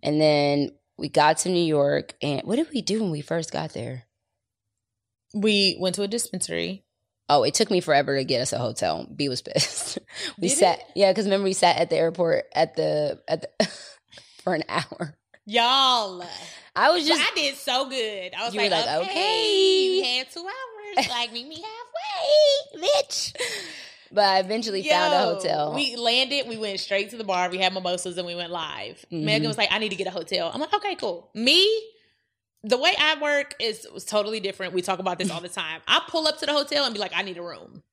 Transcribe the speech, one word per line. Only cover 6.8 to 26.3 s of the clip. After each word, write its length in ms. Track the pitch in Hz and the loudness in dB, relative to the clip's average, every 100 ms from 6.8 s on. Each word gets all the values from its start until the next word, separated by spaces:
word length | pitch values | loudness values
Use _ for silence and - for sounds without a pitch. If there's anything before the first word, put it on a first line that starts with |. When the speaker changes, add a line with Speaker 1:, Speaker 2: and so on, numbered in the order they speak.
| _ _ _ _ _ | _ _ _ _ _
Speaker 1:
Oh, 140 | 143 | 4
it 100 | 117 | 4
took 180 | - - | 2 2
me 80 | 185 | 2
forever 380 | 175 143 143 139 | 4 2 2 -2
to 60 | 131 | 0
get 160 | 127 | -2
us 100 | 131 | 0
a 60 | - | -2
hotel. 500 | 123 - 92 80 - 76 | -4 -2 -2 -2 -6 -4
B 140 | 143 | -4
was 120 | 127 | -4
pissed. 580 | - - - - - - | -4 -2 -2 -4 -8 -8
<laughs> 340 | _ - - - | _ -10 -10 -4
We 100 | 180 | 0
Speaker 2:
Did 80 | - | 4
Speaker 1:
sat, 220 | 190 - | 4 4
Speaker 2:
it? 60 | - - | -4 2
Speaker 1:
yeah, 180 | 196 | 4
'cause 120 | 190 202 | 4 2
remember 200 | 196 196 | 2 0
we 80 | |
sat 240 | 190 175 - | 4 4 4
at 120 | 170 | 2
the 60 | 160 | 2
airport 480 | 165 170 170 156 - | 2 2 2 2 0
at 220 | - 160 - | 0 0 2
the, 460 | 156 151 147 - - | 0 0 -2 -4 -6
at 140 | - - _ | -6 -6 _
the 80 | 208 | -4
<laughs> 800 | - - - _ - - - | -4 -18 -20 _ -20 -20 -10
for 100 | - | -4
an 100 | 170 - | -4 -2
hour. 480 | 135 147 - 160 - _ _ - | -6 -6 -10 -12 -12 _ _ -2
Speaker 2:
Y'all. 760 | 226 233 269 269 247 208 180 175 185 - - - - | 0 2 4 4 2 0 -8 -14 -14 -16 -18 -10 2
Speaker 1:
I 140 | 240 | 4
was 120 | 349 | 4
Speaker 2:
But 120 | 302 311 | 4 2
Speaker 1:
just 160 | 339 | 2
Speaker 2:
I 40 | 427 | 0
did 200 | 285 277 | -2 -4
so 340 | - 254 269 | -2 -2 -2
good. 440 | 262 220 202 185 180 | -4 -4 -6 -10 -6
I 80 | 226 | -6
was 80 | |
Speaker 1:
You 80 | 208 | 0
were 80 | 214 | 2
Speaker 2:
like, 160 | 170 143 | 2 0
Speaker 1:
like, 120 | 151 | 0
Speaker 2:
"Okay, 80 | 175 | -2
Speaker 1:
"Okay." 840 | - 392 440 453 392 381 381 381 370 | 0 0 0 2 4 4 4 4 2
Speaker 2:
you 60 | 254 247 | 0 -2
had 140 | 262 | -4
two 80 | 349 | -10
hours. 680 | 359 494 508 440 415 415 269 | -12 -12 -12 -14 -4 -2 -2
Like, 220 | 240 240 | -2 -6
meet 160 | 226 262 | -8 -12
me 160 | 320 | -14
halfway, 1200 | 427 440 480 640 831 784 622 605 605 571 554 - 330 | -14 -14 -12 -10 -8 -6 4 6 6 4 0 -6 0
bitch." 480 | 571 - - - - 480 415 349 - - - - | 2 0 -4 -8 -6 -6 -6 -10 -16 -18 -20 -6
Speaker 1:
But 120 | 202 202 | 2 4
I 140 | 190 | 4
eventually 440 | 185 220 220 196 | 2 -2 -2 -4
found 300 | - - - | 2 2 4
a 40 | 294 | 4
Speaker 2:
Yo, 160 | - - | 2 0
Speaker 1:
hotel. 380 | - - 151 | 0 0 0
Speaker 2:
we 220 | 151 285 240 | -2 -4 -2
landed, 520 | 233 240 262 | 0 2 2